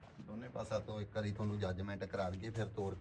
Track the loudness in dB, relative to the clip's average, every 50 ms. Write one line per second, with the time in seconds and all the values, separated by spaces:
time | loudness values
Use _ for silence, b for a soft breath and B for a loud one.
0 | -18 -16 -12 -12 -8 -6 -6 -6 -6 -4 -2 -2 0 2 2 2 2 0 -2 -2
1 | -2 -2 0 2 2 2 2 2 2 2 2 4 2 2 2 2 0 0 -2 -2
2 | -2 -2 0 2 2 2 0 0 -2 -2 0 0 0 0 2 0 0 0 0 -2